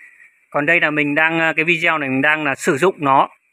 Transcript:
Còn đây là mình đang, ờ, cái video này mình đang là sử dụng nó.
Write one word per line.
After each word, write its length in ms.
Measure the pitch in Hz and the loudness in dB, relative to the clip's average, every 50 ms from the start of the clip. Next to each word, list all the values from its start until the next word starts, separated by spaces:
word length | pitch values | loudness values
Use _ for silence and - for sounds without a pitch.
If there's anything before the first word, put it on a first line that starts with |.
| - - - - - - _ _ _ _ | -20 -20 -20 -20 -20 -20 _ _ _ _
Còn 160 | - 147 147 | -6 -2 0
đây 140 | 156 170 175 | 0 0 2
là 100 | 165 151 | 0 0
mình 240 | 151 147 147 143 143 | 0 -2 -2 -2 0
đang, 260 | 156 160 165 165 165 | 0 0 0 0 0
ờ, 120 | 160 160 156 | 0 0 0
cái 80 | 160 156 | 0 0
video 340 | 170 175 160 170 170 160 156 | -2 -2 0 0 -2 -2 -2
này 100 | 147 131 | -2 -2
mình 140 | 131 131 139 | -2 0 0
đang 220 | 151 156 156 151 | 0 0 0 -2
là 100 | 143 135 | -4 -4
sử 220 | - - 190 156 | -4 -2 -2 0
dụng 180 | 131 165 190 190 - | 0 0 0 0 0
nó. 300 | 151 139 135 143 185 - - _ _ _ | 0 2 4 4 2 0 -2 _ _ _